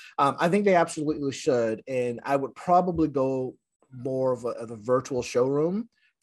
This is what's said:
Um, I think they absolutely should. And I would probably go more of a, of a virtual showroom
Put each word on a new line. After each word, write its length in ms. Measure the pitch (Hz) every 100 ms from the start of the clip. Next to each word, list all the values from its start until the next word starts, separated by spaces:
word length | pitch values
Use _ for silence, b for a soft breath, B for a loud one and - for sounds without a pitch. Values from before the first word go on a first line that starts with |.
| B B
Um, 180 | 143 135
I 100 | 170
think 160 | 202 202
they 100 | 175
absolutely 560 | 170 156 151 151 139
should. 520 | 127 - 123 113 110 -
And 320 | 127 123 117
I 120 | 131 143
would 200 | 131 -
probably 520 | - 180 180 165 151
go 480 | 135 131 131 127 - _ _ _
more 420 | 127 131 131 131
of 100 | 123
a, 60 | 117
of 220 | - 117
a 60 | 113
virtual 440 | 107 127 127 127
showroom 680 | 117 123 131 143 165 202 233 _ _ -